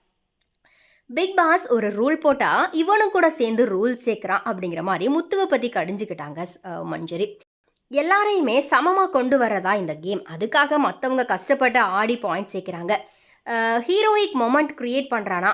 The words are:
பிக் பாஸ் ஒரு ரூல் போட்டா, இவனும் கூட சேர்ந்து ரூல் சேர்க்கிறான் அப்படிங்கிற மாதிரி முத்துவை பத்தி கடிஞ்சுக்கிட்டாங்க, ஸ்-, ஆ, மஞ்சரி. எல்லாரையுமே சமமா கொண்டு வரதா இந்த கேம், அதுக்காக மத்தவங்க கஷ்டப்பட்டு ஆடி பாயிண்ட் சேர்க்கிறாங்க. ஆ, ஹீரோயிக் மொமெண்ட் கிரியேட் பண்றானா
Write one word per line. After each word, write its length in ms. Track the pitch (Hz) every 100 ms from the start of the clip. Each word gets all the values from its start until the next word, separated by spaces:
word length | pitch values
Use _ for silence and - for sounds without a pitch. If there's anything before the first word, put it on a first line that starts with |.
| _ _ _ _ _ _ _ _ _ _ _
பிக் 280 | 254 381 381
பாஸ் 320 | 320 339 -
ஒரு 220 | 233 208
ரூல் 300 | 202 254 311
போட்டா, 500 | 302 277 185 180 370
இவனும் 400 | 320 339 427 415
கூட 180 | 392 330
சேர்ந்து 360 | 320 226 226 240
ரூல் 260 | 190 233
சேர்க்கிறான் 500 | 247 240 214 190 190 226
அப்படிங்கிற 360 | 190 180 165
மாதிரி 320 | 185 180 214
முத்துவை 300 | 302 - 392
பத்தி 260 | 381 254 233
கடிஞ்சுக்கிட்டாங்க, 720 | 214 170 196 214 165 147 151
ஸ்-, 260 | 180 - 185
ஆ, 160 | 170
மஞ்சரி. 520 | 170 160 165 170 208 - _ _ _ _ _
எல்லாரையுமே 720 | 269 320 403 415 392 269 247 277
சமமா 400 | 262 320 381 381
கொண்டு 300 | 277 254 269
வரதா 360 | 226 202 180 208
இந்த 180 | 170
கேம், 300 | 151 170 202 - 160
அதுக்காக 400 | 220 294 285 294
மத்தவங்க 480 | 233 - 262 262 247
கஷ்டப்பட்டு 540 | 185 - 277 254 247
ஆடி 380 | 208 190 220 240
பாயிண்ட் 320 | 202 175 202
சேர்க்கிறாங்க. 420 | 190 185 170 175 214 - _ _ _ -
ஆ, 300 | 233 226 233
ஹீரோயிக் 600 | 240 381 427 427 403 277
மொமெண்ட் 300 | 233 285 302 -
கிரியேட் 280 | 240 262 269
பண்றானா 420 | 233 202 180 190